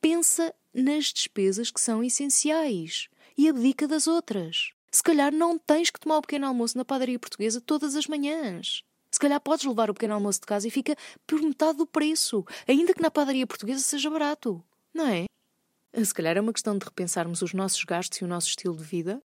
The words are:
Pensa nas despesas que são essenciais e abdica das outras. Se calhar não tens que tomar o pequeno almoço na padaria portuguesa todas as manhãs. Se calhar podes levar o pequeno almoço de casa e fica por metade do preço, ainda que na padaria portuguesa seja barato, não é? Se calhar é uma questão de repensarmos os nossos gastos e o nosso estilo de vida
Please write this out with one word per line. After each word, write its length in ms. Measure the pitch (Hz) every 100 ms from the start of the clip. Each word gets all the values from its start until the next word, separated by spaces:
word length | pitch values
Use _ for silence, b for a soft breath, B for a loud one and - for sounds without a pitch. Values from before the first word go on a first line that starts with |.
Pensa 540 | 311 339 330 - 330 - _
nas 340 | - 262 302 285
despesas 640 | - - - 190 196 233
que 100 | -
são 220 | - 220
essenciais 1040 | 247 - 285 - 302 311 311 190 160 - - b b -
e 120 | 302
abdica 400 | 269 247 269 294
das 180 | 311 302
outras. 640 | 330 - 202 165 170 - _ _
Se 120 | -
calhar 300 | - 311 285
não 260 | 311 339 339
tens 320 | - 302 339
que 100 | -
tomar 180 | 311 311
o 40 |
pequeno 240 | 294 294 277
almoço 300 | 247 233 240
na 80 |
padaria 340 | 254 269 254 247
portuguesa 420 | - - 214 226
todas 360 | 240 302 294 285
as 100 | 285
manhãs. 760 | 302 285 320 269 170 - - - _ _
Se 60 | -
calhar 200 | 285 285
podes 240 | 277 311
levar 240 | 277 226 220
o 60 |
pequeno 200 | 208 220
almoço 260 | 208 202 196
de 60 | -
casa 200 | 208 214
e 60 |
fica 240 | 277 254 294 B B
por 160 | - 311
metade 380 | 311 277 311 285
do 80 | 311
preço, 580 | 320 302 311 - 220 180 B B
ainda 260 | 277 349
que 80 | 370
na 120 | 330
padaria 340 | 302 277 262 254
portuguesa 320 | - 208 269
seja 320 | 262 294 294
barato, 500 | 311 294 302 240 175 - _ _
não 140 | 320 302
é? 200 | 185 185 _ _ _ _ _ _ -
Se 80 | 208
calhar 240 | - 160 170
é 40 |
uma 120 | 214
questão 240 | 214 - 202
de 80 |
repensarmos 560 | - - 180 180 170 170
os 140 | 175
nossos 300 | 185 190 -
gastos 340 | - 175 180 -
e 60 |
o 20 | 180
nosso 220 | 175 -
estilo 280 | - 180 165
de 60 |
vida 380 | 156 175 170 233 _